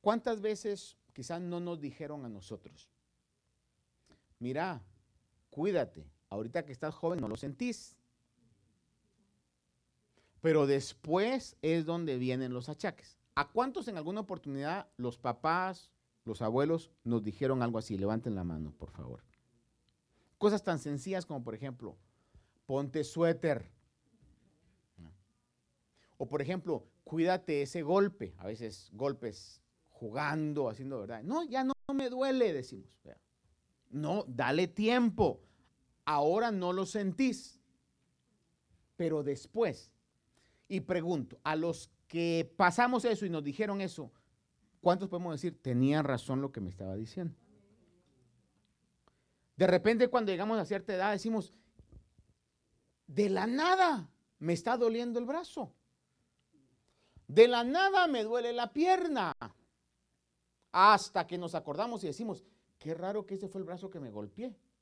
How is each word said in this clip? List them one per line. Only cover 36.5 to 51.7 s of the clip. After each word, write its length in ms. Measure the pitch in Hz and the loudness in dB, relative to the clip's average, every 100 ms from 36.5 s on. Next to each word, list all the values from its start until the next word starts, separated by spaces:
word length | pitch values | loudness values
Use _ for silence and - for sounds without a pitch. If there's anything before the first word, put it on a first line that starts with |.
no 220 | 202 180 | 0 -2
lo 120 | 185 185 | -2 -2
sentís, 760 | 220 196 175 262 - - - _ _ _ _ _ _ _ _ _ _ _ _ _ - | -2 -2 2 0 0 -10 -20 _ _ _ _ _ _ _ _ _ _ _ _ _ -4
pero 260 | 170 156 | -2 0
después". 640 | 143 139 - 214 214 123 - _ _ _ _ _ _ _ _ | -2 -6 -6 0 0 -2 -14 _ _ _ _ _ _ _ _
Y 140 | 190 | -6
pregunto, 580 | - 175 165 165 - - | -2 -2 0 -2 -4 -6
a 120 | - 156 | -4 -2
los 360 | 170 165 - _ _ | -2 -4 -10 _ _
que 440 | 170 170 165 165 - | -2 0 0 -2 4
pasamos 480 | 180 175 247 247 240 | 4 6 4 4 2
eso 200 | 220 202 | 0 -2
y 40 | |
nos 140 | 165 | -4
dijeron 360 | 143 139 208 196 | -4 -4 -2 -2
eso, 320 | 190 - 135 _ _ _ _ _ _ _ | -4 -8 -14 _ _ _ _ _ _ _
¿cuántos 260 | 185 185 196 | 4 4 2
podemos 260 | 196 175 | -4 -4
decir, 280 | 147 180 - | -4 -4 -4
"Tenía 400 | 131 123 131 151 | 0 4 6 4
razón 400 | 143 123 - 131 | 2 -2 -2 -2
lo 100 | 139 | -2
que 100 | 120 | -6
me 80 | 95 | -8
estaba 260 | 95 95 98 | -8 -6 -6
diciendo"? 400 | 113 - 170 - _ _ _ _ _ _ _ _ _ _ _ _ _ _ _ _ _ _ _ _ _ - | -6 -6 -8 -8 _ _ _ _ _ _ _ _ _ _ _ _ _ _ _ _ _ _ _ _ _ 2
De 120 | 185 | 6
repente, 400 | 180 196 233 247 | 6 6 6 4
cuando 240 | 247 208 | 4 2
llegamos 260 | 180 208 220 | 0 0 0
a 80 | 160 | 0
cierta 300 | 196 196 185 | -4 -4 -2
edad, 160 | 196 | 0
decimos, 420 | 202 220 220 185 - _ | 0 0 -2 -4 -14 _